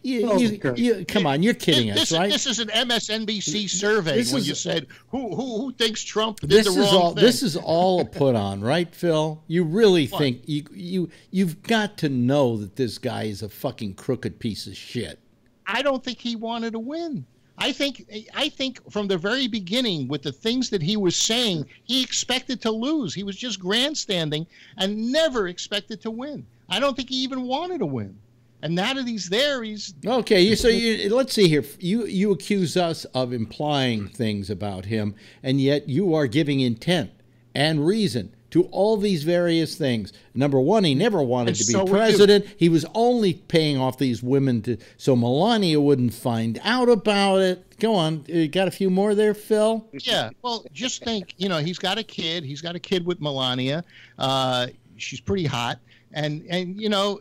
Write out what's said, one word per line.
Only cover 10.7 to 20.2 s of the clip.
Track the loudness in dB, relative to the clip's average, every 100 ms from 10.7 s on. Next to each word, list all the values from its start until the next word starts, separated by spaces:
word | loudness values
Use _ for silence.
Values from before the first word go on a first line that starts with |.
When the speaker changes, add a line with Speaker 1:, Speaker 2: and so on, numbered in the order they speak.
Speaker 1:
you, | -12 -6 -4 -4 -8 _
you've | 0 0 -2
got | -2 0 0 -2
to | -2
know | 0 2 4 4 0
that | -6 -4
this | -4 -4
guy | -8 -6
is | -6 -8
a | -12
fucking | -8 -8 -8 -10
crooked | -8 -6 -4 -4 -6
piece | -8 -8 -12
of | -16
shit. | -12 -10 -10 -12 _ _ _ _ -6
Speaker 3:
I | -2
don't | 0 -2
think | -4 -8
he | -6 -6
wanted | -6 -6 -6
to | -6
win. | -8 -8 -6 -8 -10 _ _ -6
I | -6
think, | -4 -6 -6 -14 -16 -12 -6
I | -6
think | -4 -8 -8 -10
from | -6 -2
the | -2
very | 0 -2 -2
beginning | -4 -4 -2 0 -2 -4
with | -4